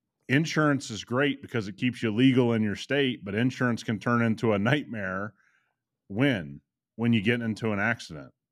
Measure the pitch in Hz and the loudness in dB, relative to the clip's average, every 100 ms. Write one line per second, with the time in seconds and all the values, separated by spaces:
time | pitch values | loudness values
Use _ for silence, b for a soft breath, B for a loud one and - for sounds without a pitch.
0 | _ _ - 135 160 165 151 139 - 107 | _ _ 0 2 2 2 2 2 -2 -10
1 | - 123 143 - - 120 98 95 127 120 | -4 0 0 -2 -6 -6 -6 -4 -4 -2
2 | 113 104 131 127 120 113 107 95 - 139 | -2 4 4 6 4 2 0 -4 -2 0
3 | 135 110 98 101 123 - 123 113 - 104 | 0 -2 -6 -2 0 0 0 0 -2 -2
4 | - 120 113 107 117 101 107 147 - 113 | 2 2 2 2 2 2 2 0 -2 -8
5 | 95 95 104 - _ _ _ _ _ _ | -6 -6 -8 -12 _ _ _ _ _ _
6 | _ 98 143 110 73 71 _ _ _ - | _ 0 0 0 -6 -14 _ _ _ -4
7 | 120 113 98 120 117 101 113 101 107 117 | 2 2 4 0 -2 -4 -4 -2 -2 -4
8 | - 76 67 _ _ | -8 -14 -16 _ _